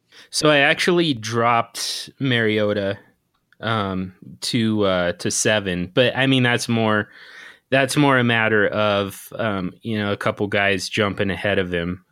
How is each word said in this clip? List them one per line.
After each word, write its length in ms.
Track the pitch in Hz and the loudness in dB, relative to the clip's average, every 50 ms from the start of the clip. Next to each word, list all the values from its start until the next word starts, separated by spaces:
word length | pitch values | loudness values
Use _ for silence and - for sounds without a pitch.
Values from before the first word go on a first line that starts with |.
| _ _ _ - - - | _ _ _ -20 -20 -10
So 200 | - - - 151 | -6 0 2 4
I 100 | 151 143 | 4 4
actually 540 | 139 151 160 - - - 180 175 175 160 139 | 4 4 2 0 0 0 2 2 2 0 -2
dropped 960 | 113 107 110 117 117 117 120 120 117 113 - - - - - - - - - - - | -4 -4 -4 -2 0 2 2 2 2 0 -2 -6 -8 -8 -6 -8 -8 -10 -14 -10 -6
Mariota, 800 | 135 135 123 117 113 110 107 107 107 104 104 101 101 98 101 - - _ _ _ _ _ _ _ _ _ _ - | -2 0 0 2 2 2 2 2 2 0 0 -2 -2 -4 -4 -6 -10 _ _ _ _ _ _ _ _ _ _ -8
um, 540 | - 110 113 110 101 98 95 92 92 95 92 _ - - - - | -4 -2 -2 -2 -2 -2 -4 -4 -6 -8 -10 _ -20 -20 -18 -12
to, 420 | - - - 123 113 113 107 107 101 | -10 -4 -2 0 0 0 0 2 2
uh, 280 | 95 92 90 90 87 87 | 2 2 2 0 0 -2
to 180 | - - 110 | -4 -4 -4
seven, 600 | - - - 117 107 107 101 98 90 87 90 92 - | -2 -2 0 2 0 0 0 -2 -4 -4 -4 -2 2
but 220 | 135 127 117 - | 2 2 2 2
I 120 | 123 131 135 | 0 2 2
mean, 160 | 135 131 123 | 2 4 4
that's 260 | 120 120 117 - - | 2 2 0 0 0
more, 400 | 117 113 113 110 107 104 101 - - - - - - - - - - _ _ - | 0 0 2 2 2 0 0 -4 -8 -20 -20 -20 -20 -20 -20 -20 -20 _ _ 0
that's 280 | 123 135 139 127 - 147 | 0 2 2 2 2 2
more 200 | 147 143 135 127 | 4 4 4 4
a 60 | 120 | 2
matter 440 | 120 117 113 110 110 110 107 101 95 | 2 2 2 2 2 2 2 2 2
of, 640 | - 104 107 104 101 101 101 95 - - - - - | 2 0 0 2 2 0 -2 -2 -6 -12 -18 -14 -8
um, 380 | - 113 110 101 98 90 90 - - | -6 -4 -4 -2 -4 -4 -6 -8 -8
you 160 | - 113 110 107 | -8 -6 -4 -4
know, 140 | 104 101 | -2 -2
a 60 | 101 98 | -4 -2
couple 300 | - 113 107 - 107 101 | -2 -4 -2 -2 -4 -2
guys 420 | 104 104 101 98 98 92 - - | 0 0 2 2 0 0 -2 -4
jumping 420 | - - 107 101 92 - 104 98 | -2 -2 0 0 0 -2 -2 -4
ahead 280 | 90 85 - 104 98 98 | -4 -4 -2 -2 0 0
of 140 | 92 90 90 | -2 -2 -2
him. 320 | 87 85 87 90 92 _ _ | -4 -2 -4 -6 -8 _ _